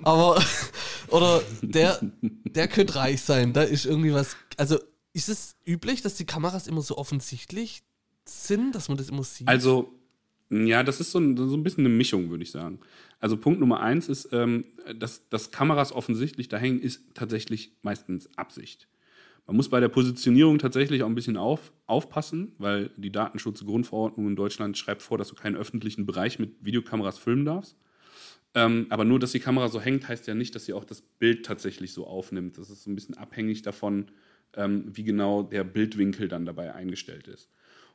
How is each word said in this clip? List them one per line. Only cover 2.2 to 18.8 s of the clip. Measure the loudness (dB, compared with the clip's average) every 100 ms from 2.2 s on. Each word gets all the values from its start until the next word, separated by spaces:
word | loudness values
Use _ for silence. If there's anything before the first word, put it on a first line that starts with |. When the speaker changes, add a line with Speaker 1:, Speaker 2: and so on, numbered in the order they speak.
Speaker 1:
der | -6 -4 -4 0 2
könnte | 4 2
reich | 2 0 0
sein, | 2 4 4
da | 4
ist | 2 2
irgendwie | 2 2 4
was, | 2 0 -6 -10 -2
also | 2 2 0 _ _
ist | -6 -4
es | -4 -6 -8 -4
üblich, | -2 -2 -2
dass | -2
die | -4
Kameras | -6 -4 -2 -4 -4
immer | -4
so | -4 -6
offensichtlich | -4 -4 -6 -10 -10 -8 -8 -10 _ _ _ _
sind, | -14 -10 -2 0 0
dass | -2 -4
man | -4
das | -4
immer | -6
sieht? | -6 -2 2
Speaker 2:
Also, | 4 6 4 2 -8 _ _ _ _ -4
ja, | 2 4 4
das | 4 0
ist | -2
so | 2
ein, | 2 2
so | 0 0
ein |
bisschen | 0 2
eine | 4
Mischung, | 4 4 0 -2
würde | -6
ich | -8
sagen. | -10 -12 -12 -18 -20 -20 _
Also | -4 0
Punkt | 2 4
Nummer | 4 4
eins | 2 0 0
ist, | -6 -2
ähm, | 0 2 0 -4 -12 -16 -10
dass, | -10 -10 _
dass | -6 -6
Kameras | 0 2 2 0
offensichtlich | -2 -4 -2 -4 -6 -8
da | -4
hängen, | -2 0
ist | -2 -8 _
tatsächlich | -10 -6 -6 -4 -8 -8 _
meistens | -8 -8 -6 -10 -10 -14
Absicht. | -14 -14 -18 -20